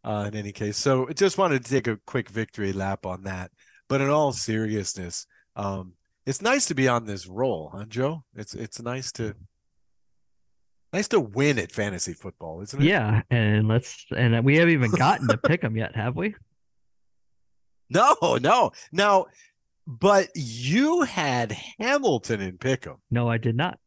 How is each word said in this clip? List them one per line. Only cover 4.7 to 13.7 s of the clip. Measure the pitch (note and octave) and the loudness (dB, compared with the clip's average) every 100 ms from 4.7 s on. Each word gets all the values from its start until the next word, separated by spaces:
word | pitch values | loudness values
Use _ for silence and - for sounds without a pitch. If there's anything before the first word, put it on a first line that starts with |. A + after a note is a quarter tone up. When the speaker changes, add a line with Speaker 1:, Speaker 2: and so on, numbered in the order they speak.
| G#2+ F#2+ - F2 - - _ _ - | -4 -4 -8 -10 -12 -14 _ _ -8
Speaker 1:
um, | G2+ G2 F#2 _ _ _ | -6 -6 -12 _ _ _
it's | - C#3 | -4 -2
nice | G#3 C4+ - | 0 2 0
to | |
be | C#3+ C3 | 2 2
on | A#2+ | 2
this | A2 G2 F#2 | -2 -10 -10
roll, | F#2+ C3 F2 D#2 | -4 -2 -4 -8
huh, | F#2 G#2+ | -14 -10
Joe? | A2 C3+ D#3+ _ A2 | -4 -4 -4 _ -16
It's, | G#2+ | -14
it's | G#2+ A2+ - | -12 -12 -10
nice | A#2 C3 C3 | -10 -8 -10
to, | - A2 G#2 F2 _ _ _ _ _ _ _ _ _ _ _ _ _ _ | -8 -8 -8 -20 _ _ _ _ _ _ _ _ _ _ _ _ _ _
nice | F3 G#3 | -4 0
to | G#3+ | 0
win | A2+ G#2+ D3 B2 | 0 0 2 2
at | F2 | -2
fantasy | - G2+ F2+ - | -4 -4 -4 -8
football, | E2 F#2+ _ E2 D#2+ | -8 -14 _ -14 -12
isn't | G#2 C#3 | -10 0
it? | D3 | 2
Speaker 2:
Yeah, | G3 G#2+ G#2+ - | 4 2 0 2
and | A#2+ G#2+ G#2+ | 2 4 4
let's, | G#2+ | 4